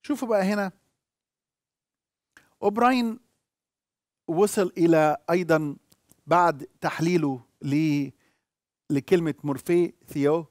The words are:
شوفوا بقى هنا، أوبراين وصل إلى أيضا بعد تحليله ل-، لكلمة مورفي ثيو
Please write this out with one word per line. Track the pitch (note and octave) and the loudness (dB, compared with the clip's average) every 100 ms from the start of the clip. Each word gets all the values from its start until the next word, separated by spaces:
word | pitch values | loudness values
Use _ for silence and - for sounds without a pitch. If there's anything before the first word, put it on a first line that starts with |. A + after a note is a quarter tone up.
شوفوا | - C#4+ A#3 | -6 -6 -2
بقى | G#3+ | 0
هنا، | F#3+ G#3 G3 _ _ _ _ _ _ _ _ _ _ _ _ _ _ _ _ _ _ _ | 0 -2 -4 _ _ _ _ _ _ _ _ _ _ _ _ _ _ _ _ _ _ _
أوبراين | G3+ G#3 A#3+ B3+ A#3 A3 _ _ _ _ _ _ _ _ _ _ - | -2 2 2 2 -2 -6 _ _ _ _ _ _ _ _ _ _ -6
وصل | E3 G3+ - F3+ - | 0 2 2 -2 2
إلى | E3+ D#3+ D3+ D3+ - | 4 4 4 0 -2
أيضا | F3 E3+ D#3+ D3+ C#3 _ _ _ _ - | -2 2 0 0 -10 _ _ _ _ 0
بعد | E3 E3+ C#3+ - _ | 4 4 0 -12 _
تحليله | E3+ - E3 F3+ D3 B2+ _ _ | -8 -2 0 0 0 -6 _ _
ل-، | C#3+ D3 D#3 D3 C#3 _ _ _ _ _ _ _ _ | -4 -2 0 -2 -4 _ _ _ _ _ _ _ _
لكلمة | C#3 - F#3 E3 C#3 | -4 0 0 0 -6
مورفي | D3 C3+ - F3 E3+ _ _ | -6 -6 -2 0 0 _ _
ثيو | D3 C#3+ D#3+ D3+ | -2 0 0 -4